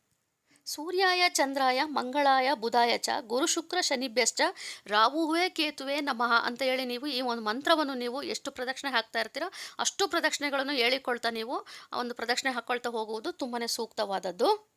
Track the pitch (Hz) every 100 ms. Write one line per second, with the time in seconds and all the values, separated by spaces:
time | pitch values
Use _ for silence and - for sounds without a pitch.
0 | _ _ _ _ _ _ - - 320 370
1 | 370 359 359 349 277 277 262 254 311 262
2 | 247 285 277 262 262 294 226 240 240 220
3 | - 226 226 247 330 339 311 349 - 262
4 | 254 233 226 - 330 - - - - 208
5 | 233 302 311 330 370 339 302 285 269 285
6 | 285 233 240 233 - 240 262 262 254 240
7 | 294 254 254 233 214 240 339 320 277 254
8 | 240 262 254 220 285 269 247 262 277 240
9 | 220 226 220 277 349 - - - 240 -
10 | 392 339 - - 285 269 269 277 233 262
11 | 262 240 233 226 226 339 427 - - 247
12 | 240 - 233 247 269 240 - 247 247 233
13 | 220 220 294 - 254 240 233 - 220 -
14 | 202 185 190 180 294 427 _